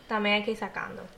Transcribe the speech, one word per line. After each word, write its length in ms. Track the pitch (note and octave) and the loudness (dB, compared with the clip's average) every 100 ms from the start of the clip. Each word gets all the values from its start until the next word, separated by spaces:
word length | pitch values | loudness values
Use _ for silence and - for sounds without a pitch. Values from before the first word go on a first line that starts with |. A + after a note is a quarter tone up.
| - | -2
También 280 | A3 G#3 G#3 | 2 4 4
hay 80 | |
que 80 | G#3 | 2
ir 60 | G#3+ | -2
sacando. 440 | G3 - - - F#3 | -4 -4 -6 -8 -14